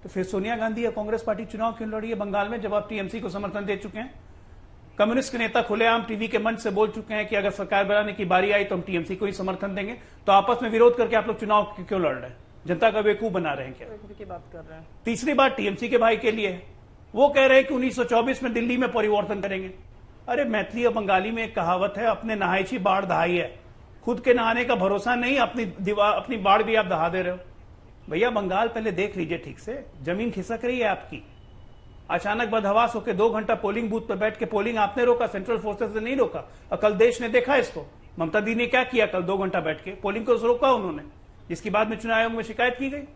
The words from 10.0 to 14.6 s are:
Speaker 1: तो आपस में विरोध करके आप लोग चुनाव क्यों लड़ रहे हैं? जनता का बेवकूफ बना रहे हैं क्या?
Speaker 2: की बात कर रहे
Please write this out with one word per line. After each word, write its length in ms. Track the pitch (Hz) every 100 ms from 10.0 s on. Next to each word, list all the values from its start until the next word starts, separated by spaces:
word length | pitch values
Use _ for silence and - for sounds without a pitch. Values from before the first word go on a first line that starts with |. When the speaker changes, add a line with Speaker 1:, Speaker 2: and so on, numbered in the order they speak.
| - - -
Speaker 1:
तो 60 |
आपस 240 | 196 196 240
में 80 | 240
विरोध 260 | 220 240 240
करके 200 | 226 220
आप 100 | 220
लोग 140 | 220
चुनाव 220 | 214 214
क्यों 380 | 208 - 180 196
लड़ 140 | 160
रहे 160 | 131 127
हैं? 60 | - - - -
जनता 240 | 175 226
का 120 | 214
बेवकूफ 300 | 214 208 226
बना 200 | 185 165
रहे 140 | 143 131
हैं 120 | 131
क्या? 100 | 160
Speaker 2:
की 360 | 214 202 202
बात 180 | 202 175 -
कर 60 |
रहे 200 | 170